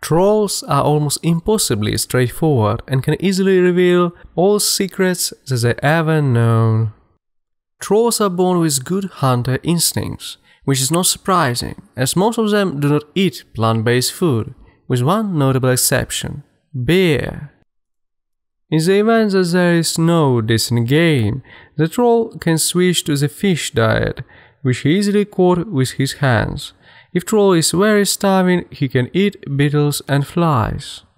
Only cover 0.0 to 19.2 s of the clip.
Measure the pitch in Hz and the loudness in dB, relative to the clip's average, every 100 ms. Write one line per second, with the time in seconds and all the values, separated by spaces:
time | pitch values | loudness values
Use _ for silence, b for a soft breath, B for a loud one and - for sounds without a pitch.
0 | - 156 190 214 208 - 262 139 127 151 | 0 2 2 2 0 -4 -2 0 2 0
1 | 147 - 160 165 - 214 - 113 107 107 | 0 -2 -2 -2 0 -2 0 -2 -2 -4
2 | - 127 123 - 160 135 107 110 - 135 | -2 0 -2 0 0 2 0 -2 -4 -4
3 | 131 151 185 190 190 190 180 180 180 175 | -2 -2 0 0 2 4 4 2 2 4
4 | 175 175 B - 185 208 - - 190 - | 0 -2 B -2 0 2 0 -2 -4 -2
5 | 185 180 - - - 127 120 113 143 160 | -2 -2 -6 -10 -6 -2 0 0 0 0
6 | 156 160 143 117 117 113 113 110 113 - | 2 0 2 2 2 4 2 2 -2 -6
7 | _ _ _ _ _ _ _ _ - 202 | _ _ _ _ _ _ _ _ -2 2
8 | 233 220 208 180 185 180 165 139 127 185 | 2 2 -2 0 2 2 0 -2 -4 -4
9 | 196 - 135 123 120 127 - 170 - - | -4 -2 0 0 -2 -4 -2 -2 -2 -4
10 | - - - - b b - 135 131 165 | -8 -10 -14 -18 b b -4 -2 0 0
11 | 180 - - 185 147 123 58 - - - | -2 -4 -2 0 0 -2 -8 -12 -16 -6
12 | 131 - 202 233 220 208 196 143 143 147 | -2 0 0 0 0 0 0 0 0 0
13 | - - 190 - - - 110 113 110 120 | -2 -2 -2 -2 -16 -2 0 0 2 0
14 | 123 - 180 120 104 - b b _ 127 | 0 -2 0 0 -4 -12 b b _ -2
15 | 123 202 214 170 135 131 127 127 - 131 | 0 0 -2 0 0 2 0 0 0 -2
16 | 117 - 135 143 - _ _ 135 123 170 | -2 -8 -8 -12 -18 _ _ -8 0 2
17 | 185 143 - - 147 _ _ _ _ _ | 2 0 -4 -8 -14 _ _ _ _ _
18 | _ _ _ _ _ _ _ 185 160 196 | _ _ _ _ _ _ _ -2 2 2
19 | 214 226 | 4 2